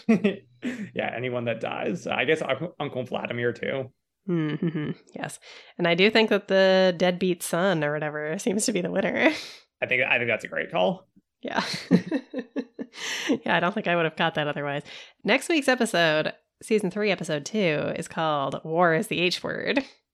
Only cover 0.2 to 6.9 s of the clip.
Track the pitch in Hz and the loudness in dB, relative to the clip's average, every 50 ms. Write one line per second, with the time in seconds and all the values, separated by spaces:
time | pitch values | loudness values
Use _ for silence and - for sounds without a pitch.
0.2 | 208 196 - - - _ _ - - 247 254 226 202 - - - - - - 117 | 4 0 0 -2 -10 _ _ -10 -10 -8 -8 -8 -10 -8 -6 -4 -4 -4 -4 -4
1.2 | 127 127 123 123 120 120 113 113 - - - - - 240 190 170 - - - - | -4 -4 -4 -4 -2 -4 -4 -4 -4 -6 -6 -4 -4 -4 -4 -4 -4 -4 -2 -2
2.2 | 131 135 156 - - 135 131 - 160 - - - 147 135 - 127 123 - - 131 | 0 0 0 0 0 -2 -4 -4 -4 -8 -8 -6 -8 -6 -4 -6 -6 -4 -6 -6
3.2 | - - 120 120 120 120 113 - - - 135 135 131 123 _ _ _ _ _ _ | -4 -4 -4 -2 -2 -2 -2 -2 -4 -4 -4 -4 -6 -8 _ _ _ _ _ _
4.2 | - 190 175 165 156 151 151 156 190 165 156 160 151 147 165 - _ _ - - | -6 -2 0 0 0 0 -2 -2 -2 -2 -2 -2 -4 -6 -6 -8 _ _ -14 -10
5.2 | 277 - - - - - - - - - - - 175 170 170 170 190 220 226 226 | -10 -10 -10 -12 -20 -20 -20 -20 -20 -16 -6 -2 0 2 4 4 4 4 6 4
6.2 | 220 214 220 196 - - 190 190 190 190 190 190 190 185 | 4 4 2 0 0 2 4 4 6 6 6 6 4 4